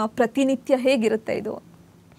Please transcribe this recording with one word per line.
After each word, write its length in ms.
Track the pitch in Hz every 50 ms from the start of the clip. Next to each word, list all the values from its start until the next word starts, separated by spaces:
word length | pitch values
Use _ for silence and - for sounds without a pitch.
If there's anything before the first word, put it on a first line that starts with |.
| 220
ಪ್ರತಿನಿತ್ಯ? 680 | 220 - - 240 220 - 269 269 262 269 262 - - 277
ಹೇಗಿರುತ್ತೆ 640 | 254 247 262 269 247 220 214 220 220 - - - -
ಇದು? 380 | 202 214 233 - - - - - - - - - - - -